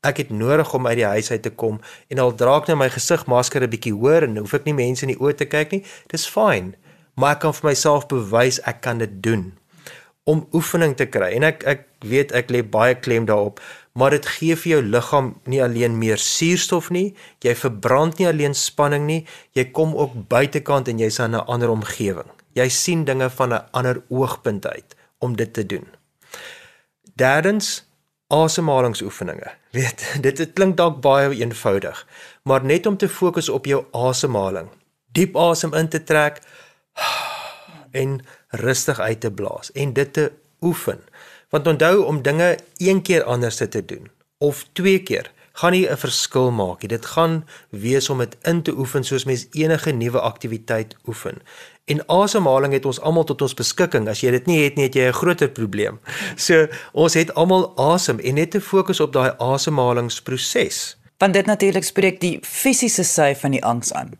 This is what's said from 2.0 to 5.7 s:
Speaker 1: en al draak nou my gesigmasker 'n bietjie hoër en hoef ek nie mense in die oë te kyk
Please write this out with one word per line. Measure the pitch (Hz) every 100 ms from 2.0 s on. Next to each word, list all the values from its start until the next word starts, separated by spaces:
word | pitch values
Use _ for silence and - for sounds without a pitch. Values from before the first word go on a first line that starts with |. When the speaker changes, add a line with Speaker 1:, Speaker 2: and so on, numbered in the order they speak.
| _
Speaker 1:
en | 131
al | 127 113
draak | 123 143 151
nou | 151
my | 131
gesigmasker | 127 - 170 - 123 123 143
'n | 123
bietjie | 113 117
hoër | 104 127 165
en | 143 107
hoef | 104
ek | 143 156
nie |
mense | 143 123 127 135
in |
die | 120
oë | 139 143
te | 143
kyk | 151 151